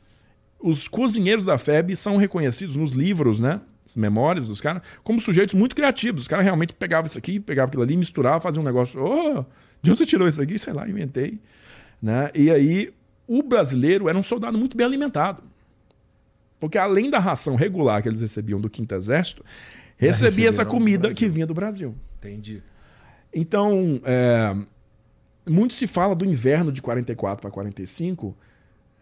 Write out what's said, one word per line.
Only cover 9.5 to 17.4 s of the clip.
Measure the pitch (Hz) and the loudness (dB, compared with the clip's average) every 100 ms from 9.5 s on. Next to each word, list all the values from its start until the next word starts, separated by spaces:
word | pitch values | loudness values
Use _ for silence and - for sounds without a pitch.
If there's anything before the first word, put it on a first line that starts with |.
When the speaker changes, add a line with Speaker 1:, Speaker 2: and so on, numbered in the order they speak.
| _ _ _ | _ _ _
Speaker 1:
de | 151 | 2
onde | - | 2
você | 330 | 4
tirou | 208 180 | 2 2
isso | 151 | 2
aqui?" | 143 202 | -2 -4
"Sei | - | -6
lá, | 165 226 | -8 -6
inventei." | 202 147 135 143 214 _ _ - - - - | -6 -6 -4 -6 -8 _ _ -20 -20 -20 -8
Né? | 110 117 147 | -2 -2 -2
E | 156 147 | 2 4
aí, | 160 143 175 214 - _ _ - | 6 4 2 -2 -8 _ _ -4
o | 240 | -2
brasileiro | 285 233 151 131 139 190 190 | 2 2 2 2 2 2 2
era | 180 | 0
um | |
soldado | 196 240 - 226 | -2 -4 -2 -2
muito | 254 233 | -2 0
bem | 240 | -2
alimentado. | 277 285 151 165 185 - _ _ _ _ _ _ _ _ _ _ - | 0 -4 -2 -2 -4 -16 _ _ _ _ _ _ _ _ _ _ -10
Porque | 156 202 | -4 0
além | 190 190 254 | 2 2 2
da | 277 | 2
ração | 196 156 | 0 -2